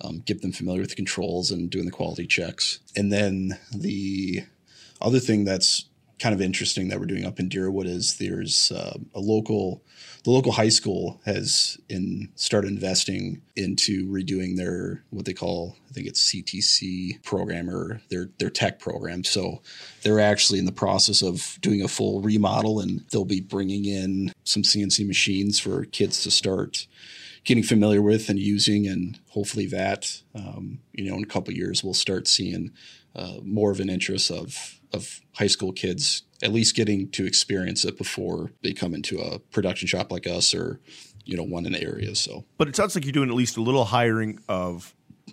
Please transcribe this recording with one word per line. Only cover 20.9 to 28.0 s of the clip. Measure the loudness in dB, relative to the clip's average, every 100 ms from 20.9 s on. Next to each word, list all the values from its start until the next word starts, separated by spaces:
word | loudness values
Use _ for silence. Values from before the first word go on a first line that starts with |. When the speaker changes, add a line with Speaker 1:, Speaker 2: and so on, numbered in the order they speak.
| 4 4 4
Speaker 1:
of | 2 0 -6 -4
doing | 0 2
a | 2
full | 0 0 2
remodel, | 2 4 4 4 2 2
and | 0 -4 -2
they'll | -2
be | 0 0
bringing | -2 -2 0 0
in | 0 0 0 0 -2 -4
some | -2 2
C | 4 4
N | 2
C | 0
machines | 0 2 2 2 2 0
for | 0 -2 -4
kids | 0 0 0
to | 2
start | 2 2 0 -2 -6 -8 -16 -20 -18 -18 -6
getting | 4 4
familiar | 6 6 8 8